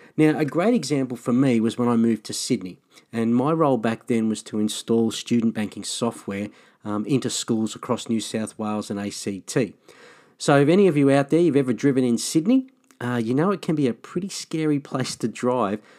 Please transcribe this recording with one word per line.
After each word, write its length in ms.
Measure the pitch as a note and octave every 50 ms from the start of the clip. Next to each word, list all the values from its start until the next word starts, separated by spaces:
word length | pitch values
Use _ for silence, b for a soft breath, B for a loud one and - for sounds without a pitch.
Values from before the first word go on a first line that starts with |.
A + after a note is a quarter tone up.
| b b b
Now, 220 | b D#3 D3+ D3 A#2+
a 80 | D#3
great 300 | C#3 C3+ D#3 F3+ A3+ B3+
example 420 | A#3 D3 B2+ D3 C3+ C3+ A#2+ B2+ A#2
for 160 | - C3 A#2+
me 260 | B2+ C#3 C3+ B2 A2+
was 180 | G#2+ A#2 G#2 -
when 120 | A#2+ A#2+
I 60 | A#2+
moved 280 | A#2 A2+ A#2 A2+ G#2+ -
to 80 | - G#2
Sydney, 440 | - - - C3 G2+ F#2 F#2 E2+ - _ _ b b b b
and 240 | b A#2 A2+ A2+ A#2+
my 160 | B2 B2 D3+
role 260 | E3 D#3+ D#3+ C#3 C3 A#2
back 280 | G#2+ A2+ A2+ - -
then 240 | - B2 A2+ A2 A2
was 140 | G#2+ G#2+ -
to 160 | - - G#2+
install 500 | G#2+ G#2 - - - - A2+ A#2 A2+ A2
student 460 | G2+ - - - A#2+ A#2+ A2 A2+ -
banking 280 | A2 G#2+ G2 - G#2 G2
software, 640 | - - - B2 A2+ A2 - - - G2 G2 G#2 - b b b b b b b
um, 200 | G#2+ G#2 G#2+ G#2
into 240 | - D3 B2 - A#2+
schools 440 | - - - - A#2 A2 A2 G#2+ -
across 340 | - - - A#2+ A2 - -
New 100 | A2+ A2
South 380 | G2+ - - A2 G#2+ G#2 - -
Wales 320 | A2 G#2+ G#2+ G#2+ G2 -
and 80 | G#2+ G2+
A 100 | G2+ G2+
C 300 | - - - G#2 G2+ F#2
T. 320 | - - - C#3+ A#2+ - - _ B B B B B B B B B B B B
So 220 | - - D3 C#3
if 100 | C#3+ C#3
any 180 | E3+ G3+ G3+ F#3
of 80 | C#3+
you 140 | D3 C#3 C#3
out 200 | C3+ C#3 C#3 C#3
there, 100 | D#3 E3
you've 160 | F3+ E3 B2
ever 180 | C#3+ B2+ B2+ A#2
driven 300 | G2+ - C#3+ B2+ C3+ B2+
in 160 | B2 A#2 A2
Sydney, 480 | - - - E3 D#3 G#3 B3+ C4+ C4 - _ _ _ _ _ -
uh, 180 | - B2 B2 A#2+ A2+
you 100 | A2 B2+
know 180 | C#3 E3 G3+
it 100 | G3 E3+
can 140 | - - D#3+
be 120 | D3 C#3+ A#2+
a 60 | A2
pretty 360 | - - - - - F#3+ F#3+
scary 500 | - - - - - D#3+ D#3 D3+ D3 C#3+
place 360 | C#3+ - - C3 B2+ - -
to 120 | - - A2+
drive, 520 | G#2+ - - B2 B2 B2+ A2 F#2+ G#2 A2 b b b